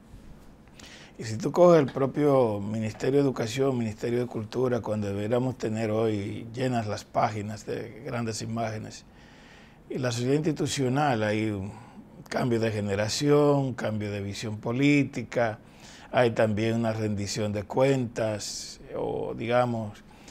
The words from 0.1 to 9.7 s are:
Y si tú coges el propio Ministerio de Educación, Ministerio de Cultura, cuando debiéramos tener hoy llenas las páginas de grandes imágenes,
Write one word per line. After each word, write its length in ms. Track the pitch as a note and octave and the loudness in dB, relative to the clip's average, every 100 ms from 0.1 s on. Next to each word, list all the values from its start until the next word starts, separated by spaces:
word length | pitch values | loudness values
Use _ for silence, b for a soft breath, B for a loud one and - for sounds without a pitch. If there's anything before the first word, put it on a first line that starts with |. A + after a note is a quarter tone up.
| - - - - - - B B B B - | -20 -20 -20 -20 -20 -20 B B B B -12
Y 60 | |
si 140 | A2+ A2 | -8 -4
tú 160 | D3 | 0
coges 260 | C#3+ F3 E3+ | 6 8 8
el 60 | C3+ | 6
propio 720 | - C3+ D3 D3 C3+ A#2 G2+ | 2 -2 2 4 6 4 2
Ministerio 600 | G2+ A2 A2 G#2 - C#3 | -4 -4 -4 -4 0 2
de 40 | C#3 | 2
Educación, 520 | B2 B2 A#2+ C3+ B2 | 0 -4 0 0 0
Ministerio 420 | A2+ G#2 A#2+ A#2+ | -2 -4 -2 -2
de 60 | B2 | -2
Cultura, 540 | A2+ G#2+ A#2+ B2+ A#2+ | -6 -6 -2 0 0
cuando 260 | G#2 G#2+ G#2 | -2 -4 -2
debiéramos 500 | G2 G#2 A#2+ B2+ A#2+ | -4 0 0 0 -2
tener 320 | A2+ A2 A2+ | -4 -2 0
hoy 560 | G#2+ A2+ G#2+ G2+ G#2+ A2+ | 2 2 0 -4 -8 -10
llenas 320 | A2+ C3 A#2+ G#2+ | -4 -2 0 -2
las 180 | G2+ - | -6 -4
páginas 600 | D3 C3 G#2+ G#2 G#2 - | 0 0 0 -8 -8 -8
de 360 | A#2+ A2 A2 C3+ | -8 -8 -12 -8
grandes 360 | A#2+ A2+ A2 | -6 -4 -6
imágenes, 640 | A2+ A2+ A2+ A2 G#2+ - - b b b b b b | -6 -4 -4 -6 -10 -14 -20 b b b b b b